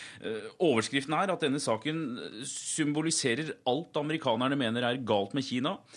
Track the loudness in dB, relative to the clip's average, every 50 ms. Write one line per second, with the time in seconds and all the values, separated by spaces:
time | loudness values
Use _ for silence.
0 | -16 -16 -16 -12 -8 -8 -8 -8 -10 -12 -2 2 4 6 6 4 2 2 -2 -2
1 | 0 0 0 0 2 0 0 0 0 0 0 0 2 0 0 0 0 -4 -2 -2
2 | -4 -4 -6 -8 -10 -10 -10 -12 -10 -10 -10 -8 -6 -4 0 0 2 2 2 2
3 | 2 2 0 2 2 2 2 2 -2 -6 -8 -4 0 0 0 0 -2 -2 -4 -2
4 | 0 0 -2 0 2 0 2 2 2 2 2 2 2 0 0 2 0 0 0 0
5 | 2 2 2 2 2 0 -2 -4 -2 -2 -2 -2 0 -2 -4 -4 -10 -20 -20